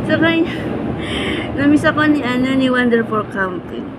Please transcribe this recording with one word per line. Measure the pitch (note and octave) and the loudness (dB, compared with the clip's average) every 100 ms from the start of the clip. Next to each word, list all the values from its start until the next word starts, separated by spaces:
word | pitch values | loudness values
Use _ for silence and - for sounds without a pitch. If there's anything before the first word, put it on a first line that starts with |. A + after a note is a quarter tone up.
So, | - D#4 | 0 2
kaya, | D#4+ E4 - - - - - - - - - - - - | 2 2 0 -2 -6 -6 -6 -6 -6 -4 -4 -4 -6 0
namiss | C#4+ D4+ D#4 | 4 4 4
ako | D4+ D4+ | 2 2
ni, | D4 | 2
ano, | B3 B3 B3+ | 2 0 2
ni | C4+ C4 | 2 2
Wonderful | B3 B3 A#3 A3+ G#3+ G#3 | 2 2 2 2 -2 -4
Camping. | G#3 F#3+ F3+ - A#2 - | -4 -4 -4 -10 -10 -10